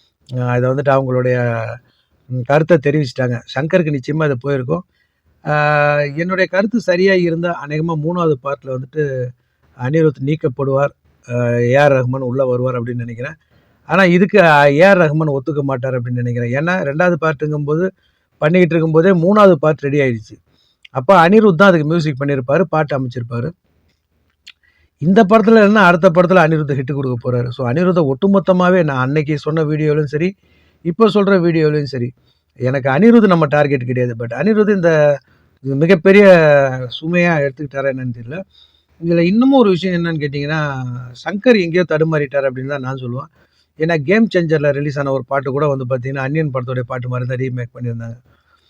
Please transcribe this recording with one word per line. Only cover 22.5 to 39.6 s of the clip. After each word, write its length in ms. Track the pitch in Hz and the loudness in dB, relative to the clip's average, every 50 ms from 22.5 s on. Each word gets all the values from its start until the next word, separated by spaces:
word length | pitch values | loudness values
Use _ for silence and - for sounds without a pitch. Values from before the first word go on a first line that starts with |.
| 139 170 | 0 0
பாட்டு 380 | 190 156 - 156 156 139 151 135 | 0 0 -2 -4 -2 -2 -4 -6
அமைச்சிருப்பாரு. 520 | 131 123 120 127 117 120 120 117 123 160 - _ _ _ _ _ _ _ _ _ _ _ _ _ _ _ _ _ _ - - _ _ _ _ _ _ _ _ - | -6 -6 -8 -10 -10 -10 -8 -8 -8 -8 -10 _ _ _ _ _ _ _ _ _ _ _ _ _ _ _ _ _ _ -20 -20 _ _ _ _ _ _ _ _ -4
இந்த 260 | 147 170 196 226 220 | 0 2 4 4 4
படத்துல 320 | 175 220 226 196 220 226 | 4 4 4 4 6 6
இல்லைன்னா 180 | 226 208 196 214 | 6 6 6 6
அடுத்த 360 | 220 196 175 175 170 170 190 | 4 4 4 4 4 2 2
படத்துல 260 | 156 180 180 160 185 | 4 4 4 4 4
அனிருத் 440 | 185 160 156 160 151 151 139 143 139 | 4 4 4 2 0 -2 -2 -4 -4
ஹிட் 120 | 135 127 | -4 -6
கொடுக்க 380 | 147 139 135 131 123 117 - 131 | -6 -6 -4 -6 -6 -6 -6 -4
போறாரு. 180 | 123 123 120 123 | -4 -4 -4 -6
So 240 | 120 - 127 120 | -6 -6 -4 -4
அனிருத்தை 380 | 123 165 180 180 175 180 160 131 | -2 0 0 0 2 2 0 0
ஒட்டுமொத்தமாவே 760 | 135 127 202 196 196 196 - - 185 180 180 180 185 185 165 | 0 0 0 2 2 2 2 2 2 2 2 2 2 2 2
நான் 140 | 147 135 127 | 0 0 -2
அன்னைக்கு 400 | 127 131 143 156 147 143 151 143 | -2 -2 -2 -2 -2 -2 -4 -4
சொன்ன 260 | - 156 156 165 156 | -4 -4 -2 -2 -2
வீடியோலயும் 400 | 147 151 151 156 151 147 151 151 | -2 -2 -2 0 0 0 0 -2
சரி, 300 | 135 151 147 170 185 202 _ _ _ _ _ _ _ _ _ | -2 -4 -4 -4 -4 -6 _ _ _ _ _ _ _ _ _
இப்ப 280 | - 170 170 - 226 208 | -8 -6 -2 0 0 2
சொல்ற 320 | - 208 196 196 202 185 | 2 2 2 2 2 2
வீடியோலயும் 440 | 165 170 160 165 156 151 151 151 143 | 2 2 2 2 0 0 0 -2 -4
சரி, 280 | 123 135 127 120 120 - _ _ _ _ _ _ _ _ | -6 -6 -6 -8 -8 -10 _ _ _ _ _ _ _ _
எனக்கு 360 | - 120 127 135 139 123 139 | -6 -4 -2 -2 -2 -2 0
அனிருத் 360 | 131 151 208 233 233 233 214 | 2 4 4 6 6 6 6
நம்ம 200 | 202 180 165 156 | 4 4 2 2
டார்கெட் 400 | 139 143 147 147 143 143 135 127 | 2 2 2 2 2 0 -4 -4
கிடையாது. 280 | 123 127 123 123 123 117 113 | -4 -2 -2 -2 -4 -4 -8
But 120 | 117 117 | -10 -10
அனிருத் 400 | 117 127 156 208 220 214 208 202 | -6 -4 -2 0 2 2 2 0
இந்த 500 | 208 190 170 170 160 151 151 147 143 135 _ _ _ _ _ _ _ _ | 0 0 2 2 2 4 2 2 0 -2 _ _ _ _ _ _ _ _
மிகப்பெரிய 640 | - 135 135 139 160 165 196 160 - 196 190 208 202 196 180 170 156 151 147 143 139 135 127 127 127 123 - - | -8 -4 -2 0 2 2 2 4 4 6 6 8 8 8 8 8 6 4 4 4 2 0 -2 -6 -8 -10 -12 -10
சுமையா 380 | 156 165 175 175 175 175 170 151 | -6 -4 -2 0 0 0 0 0
எடுத்துக்கிட்டாரா 540 | 139 139 131 156 151 131 139 139 135 139 | -2 -4 -4 -8 -12 -10 -8 -6 -6 -4
என்னன்னு 220 | 131 131 127 127 117 120 | -4 -6 -6 -8 -10 -10
தெரியல. 200 | 117 117 147 185 190 _ _ _ _ _ _ _ _ _ _ - 165 | -12 -14 -14 -14 -14 _ _ _ _ _ _ _ _ _ _ -8 -4
இதுல 140 | 170 170 170 | -2 0 2
இன்னமும் 400 | 170 175 202 226 254 269 277 | 2 2 2 2 2 4 4
ஒரு 120 | 269 | 4